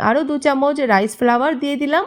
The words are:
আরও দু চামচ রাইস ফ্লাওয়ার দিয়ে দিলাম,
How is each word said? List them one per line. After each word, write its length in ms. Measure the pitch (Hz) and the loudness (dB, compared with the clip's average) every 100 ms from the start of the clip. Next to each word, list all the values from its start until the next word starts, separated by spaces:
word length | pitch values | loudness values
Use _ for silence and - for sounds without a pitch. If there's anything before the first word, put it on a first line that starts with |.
আরও 200 | - 277 | 0 0
দু 120 | 294 294 | 0 0
চামচ 380 | 294 269 285 294 254 | 0 2 0 0 2
রাইস 200 | 196 208 - | 2 0 -2
ফ্লাওয়ার 360 | 240 240 294 269 | 0 2 0 -2
দিয়ে 160 | 285 277 | -4 -4
দিলাম, 280 | 285 330 | -2 -2